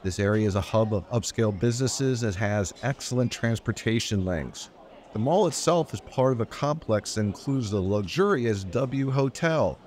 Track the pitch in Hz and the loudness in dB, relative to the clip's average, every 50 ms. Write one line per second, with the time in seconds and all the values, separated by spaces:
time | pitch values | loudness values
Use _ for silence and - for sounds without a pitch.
0 | - 92 87 - 101 101 107 110 107 104 92 104 92 - - 110 110 110 110 98 | -4 -4 -2 0 2 2 4 4 2 2 2 0 -2 0 2 2 2 2 0 -2
1 | 85 - 120 117 - - - - 113 107 101 92 117 120 117 120 135 123 - - | -2 -2 -4 -2 -2 -2 -2 0 0 0 2 2 0 0 2 2 0 -2 0 0
2 | 139 131 131 113 120 107 92 92 113 101 104 104 98 - - - - 123 139 - | 0 0 0 0 0 -2 -2 0 0 0 2 0 0 -2 -6 -4 -4 -4 -4 -4
3 | - - 123 123 123 120 - - - 117 113 - - - 107 - - 113 110 117 | -6 -2 0 0 0 0 0 -2 0 0 0 0 -2 -4 -4 -2 0 0 0 0
4 | - - 110 98 92 92 90 78 69 60 - - - - - - - - - - | 0 0 0 0 0 0 -2 -2 -4 -6 -10 -14 -16 -16 -18 -20 -20 -20 -20 -20
5 | - - - 107 110 135 165 196 208 165 - - - 160 170 170 151 - - - | -20 -8 -4 -2 0 2 4 4 2 2 0 0 2 2 2 2 2 -2 -6 -12
6 | - - - - 127 131 131 113 110 - - - 143 143 151 160 - - 107 104 | -12 -6 0 2 2 2 4 2 -2 -4 -4 -4 -2 -2 -2 -4 0 0 0 0
7 | - - - 110 107 101 92 - - 143 135 135 117 101 104 101 90 95 101 104 | 0 -2 -2 0 0 0 -2 -4 -4 -2 -2 -2 0 0 0 0 0 2 0 0
8 | 101 85 - 160 196 202 196 135 117 117 107 98 98 92 - 120 139 127 139 135 | -2 -2 0 2 2 2 2 2 2 0 0 -2 -4 -4 -2 -2 -2 0 0 -2
9 | 135 135 131 139 135 135 - - 170 165 160 151 110 87 67 - - | -2 0 2 2 2 0 0 0 0 0 2 2 2 0 -2 -6 -14